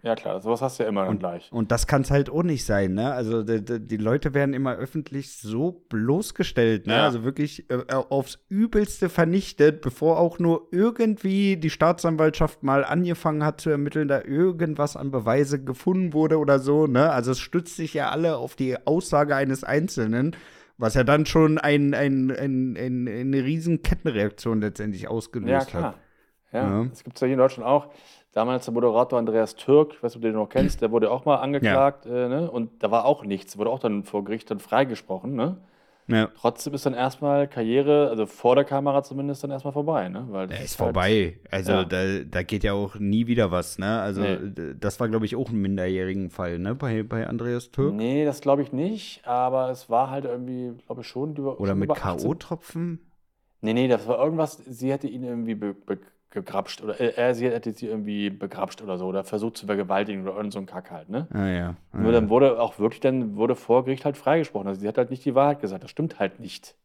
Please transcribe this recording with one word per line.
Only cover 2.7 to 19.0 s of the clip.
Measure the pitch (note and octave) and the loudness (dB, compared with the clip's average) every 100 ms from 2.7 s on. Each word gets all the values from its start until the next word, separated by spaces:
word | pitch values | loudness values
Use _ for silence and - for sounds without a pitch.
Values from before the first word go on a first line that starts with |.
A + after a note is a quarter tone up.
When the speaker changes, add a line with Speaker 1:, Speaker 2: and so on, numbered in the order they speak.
| G2+ G2 | 2 2
Speaker 2:
ne? | F#2+ B2+ | 0 -2
Also | B2+ A2+ A2+ | -2 -2 -2
d-, | G#2+ A2+ | 0 -2
d-, | G#2 A#2 | -2 -6
die | A2 A2 | -4 -2
Leute | G#2+ C3+ D3+ | 0 0 0
werden | C#3 C#3 | 0 0
immer | C3+ C3+ A#2+ | 0 -2 -2
öffentlich | C3 D#3+ C#3+ C#3 C#3 - | -6 -6 -6 -8 -10 -14
so | G#2+ A2+ E3 F3 _ | -6 -2 -2 -4 _
bloßgestellt, | A2 A2+ D#3 G#3+ - G3 - A2+ A2 - | -2 2 0 -2 -4 -2 4 4 2 2
ne? | |
Speaker 1:
Ja. | A3+ | 4
Speaker 2:
Also | G#3 A#2+ A#2 | 4 2 -4
wirklich, | C#3 D3 - - | -2 -4 -6 -6
äh, | B2+ B2+ C3 B2 | -4 -2 -4 0
aufs | C#3 C3+ - _ | -2 -2 -10 _
Übelste | G3 A3+ G#3+ G#3 - F#3 | 0 2 2 0 -2 -2
vernichtet, | - E3 F#3 - - D3 D3+ | 2 2 2 -2 4 4 6
bevor | C#3 - D#3 D#3+ | -6 0 2 4
auch | E3+ - | 2 2
nur | E3+ E3 - | 2 2 0
irgendwie | F3 A3 A#3+ A3 G#3 F#3+ G3 G3+ F#3 | 2 2 2 0 0 0 2 2 2
die | D#3 | 0
Staatsanwaltschaft | - E3 E3+ F3 D#3 D#3 D3 D#3 - | 2 2 4 0 4 2 4 -2 0
mal | C#3 C#3 C3+ | 2 2 2
angefangen | D#3+ F3 E3 E3 D3+ | 0 0 0 -2 0
hat | D3+ D3 | -2 -2
zu | E3 | -2
ermitteln, | C#3+ C#3+ D#3 D3 | 0 0 0 0
da | C#3 | 0
irgendwas | - C#3 F3+ E3+ E3 D3 D3 - | 0 2 2 2 -4 0 -2 -2
an | C#3 | -4
Beweise | C3 G#2+ C3 C#3 C#3+ | -2 2 2 2 0
gefunden | C3+ B2+ - F#3 F3+ | -4 -2 0 0 0
wurde | D3+ D#3 D#3 | 2 4 4
oder | C#3+ C#3 | 4 4
so, | C3 D3 D#3 | 4 2 4
ne? | B2 D#3 | 4 4
Also | C3+ A#2+ | 4 0
es | B2+ | -2
stützt | - E3+ E3+ - | -2 -4 -4 -8
sich | D#3+ | -6
ja | D3+ B2+ | -2 -2
alle | D3+ E3 C#3+ | 0 0 -2
auf | B2 - | -6 -4
die | C3 B2 - | -4 -2 0
Aussage | D#3+ | 0